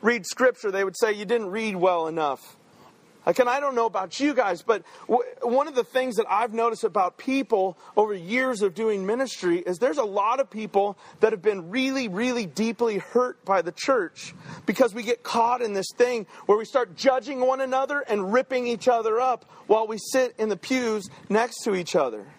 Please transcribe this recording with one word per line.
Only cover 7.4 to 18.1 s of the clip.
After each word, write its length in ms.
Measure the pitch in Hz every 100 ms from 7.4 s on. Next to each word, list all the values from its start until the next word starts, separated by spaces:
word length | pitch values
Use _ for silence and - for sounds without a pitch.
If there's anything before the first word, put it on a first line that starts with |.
| 269 214 190 170 - -
over 160 | 214
years 480 | 202 170 240 262 233
of 120 | 202
doing 320 | 170 220 208 190
ministry 540 | 233 262 - 180 175
is 200 | 180 180
there's 180 | 247 302
a 80 | 220
lot 340 | 196 202 254
of 100 | 269
people 480 | 220 214 202 202 196 - -
that 140 | 220
have 80 | 208
been 280 | 185 196 165
really, 380 | 226 262 269 240
really 380 | 180 247 247 196
deeply 540 | - 226 220 233 196
hurt 440 | - 240 247 -
by 180 | - 190
the 120 | 170
church 600 | 165 - 262 170 - - - - - -
because 280 | 202 247
we 100 | 214
get 200 | 247 480
caught 380 | - 233 233 247
in 120 | 233
this 180 | 196 185 -
thing 280 | 240 240 190 - -
where 120 | 208
we 60 |
start 320 | 220 269 226 165
judging 460 | 269 262 233 269
one 180 | 254 262
another 400 | 262 254 269 285
and 300 | 269